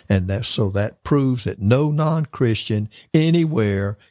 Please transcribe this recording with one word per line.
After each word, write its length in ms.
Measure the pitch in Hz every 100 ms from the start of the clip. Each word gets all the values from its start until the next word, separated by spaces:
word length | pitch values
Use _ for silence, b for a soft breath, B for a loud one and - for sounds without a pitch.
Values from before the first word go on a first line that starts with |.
| B
And 180 | 98 90
that, 180 | 101
so 240 | - - 101
that 340 | 98 107 -
proves 400 | - 143 131 127
that 160 | 98 98
no 320 | 101 127 151
non-Christian 960 | 147 156 160 151 - 123 107 - 107 107 B B
anywhere 840 | 160 160 170 160 151 104 98 101 - b